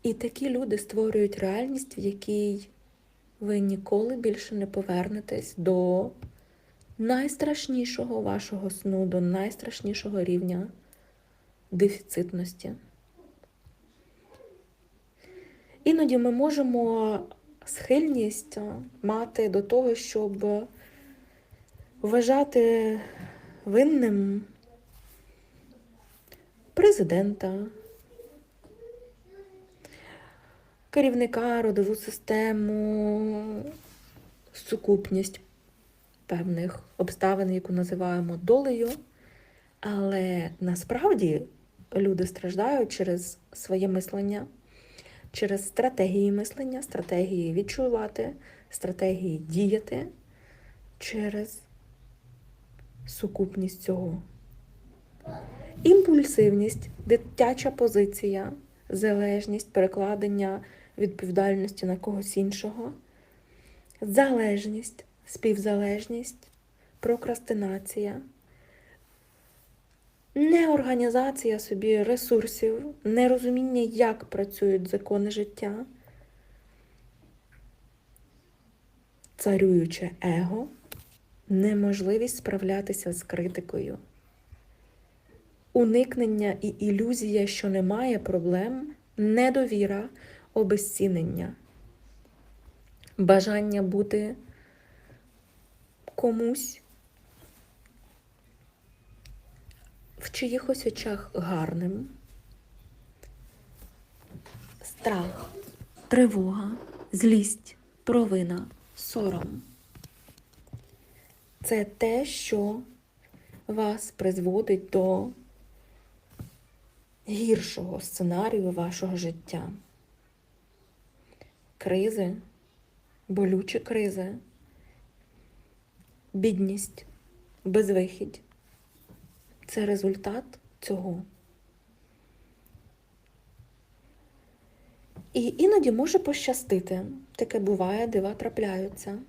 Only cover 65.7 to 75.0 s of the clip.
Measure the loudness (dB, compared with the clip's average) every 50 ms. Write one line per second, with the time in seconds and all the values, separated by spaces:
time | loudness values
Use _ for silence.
65.7 | 0 0 0 -2 -4 -6 -6 -8 -8 -8 -8 -12 -16 -18 -20 _ _ _ _ _
66.7 | _ _ _ _ _ _ 0 0 0 0 -2 -6 -6 -6 -4 -4 -2 -2 -2 -2
67.7 | -4 -6 -8 -8 -6 -4 -4 -4 -6 -8 -14 -16 -20 _ _ _ _ _ -20 _
68.7 | _ -20 _ _ -20 _ _ _ _ _ _ _ _ _ _ _ _ _ _ _
69.7 | -20 _ _ _ _ _ _ _ _ _ _ _ _ 2 6 8 8 8 8 6
70.7 | 4 4 4 2 2 2 2 4 4 2 2 2 -2 0 0 0 0 0 -2 -4
71.7 | -4 0 2 2 4 4 4 2 0 0 2 4 4 4 4 0 -4 0 0 0
72.7 | 0 -2 -6 -10 -12 -6 -2 2 4 4 6 6 4 4 2 0 0 0 0 0
73.7 | 0 0 0 0 4 4 4 4 2 -4 -8 -8 -4 -4 -4 -4 -2 0 2 2
74.7 | 2 2 0 -2 -4 -6